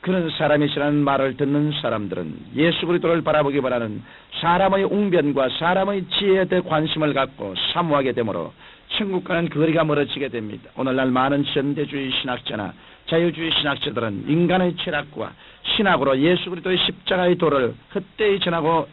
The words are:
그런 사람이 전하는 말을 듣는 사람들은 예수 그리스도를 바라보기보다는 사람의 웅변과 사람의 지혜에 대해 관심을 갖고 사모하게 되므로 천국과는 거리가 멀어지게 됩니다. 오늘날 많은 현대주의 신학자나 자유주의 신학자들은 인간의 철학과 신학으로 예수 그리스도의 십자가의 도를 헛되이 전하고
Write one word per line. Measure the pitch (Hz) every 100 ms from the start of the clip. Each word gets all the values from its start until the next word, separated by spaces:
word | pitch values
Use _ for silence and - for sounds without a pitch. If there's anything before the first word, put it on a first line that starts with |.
그런 | - 185 165
사람이 | - 151 147 147
전하는 | 147 147 147
말을 | 143 139 135 131
듣는 | 139 147 147 147
사람들은 | 123 110 101 92 80 - - 123
예수 | 165 160 170
그리스도를 | 175 170 170
바라보기보다는 | 156 151 143 139 127 123 113 104 113 - - -
사람의 | 165 180 196 196 190
웅변과 | 202 208 175 147 139 127 -
사람의 | 165 190 190 202 185 -
지혜에 | 196 190 185
대해 | 185
관심을 | 180 156 156 156 151
갖고 | 139 135 - 101 92 -
사모하게 | 165 170 147 131
되므로 | 120 113 90 80 - - - -
천국과는 | - 208 185 - 170 170
거리가 | 151 160 160 156
멀어지게 | 147 143 - 135
됩니다. | 117 107 104 - -
오늘날 | 131 131 131
많은 | 127 131 143 143
현대주의 | 151 139 143 143 143 135 123
신학자나 | 135 123 - 110 95 87 - - -
자유주의 | 165 175 156 165 156
신학자들은 | 143 139 147 113 113 98 135
인간의 | 156 175 180 180 175
철학과 | - 147 - - 104 - - - - -
신학으로 | 202 160 135 131
예수 | 151 180 -
그리스도의 | 175 185 180
십자가의 | 160 - - 185 180 175
도를 | 165 143 120 117 - 202
헛되이 | 190 - 214 196
전하고 | 180 170 156 165 143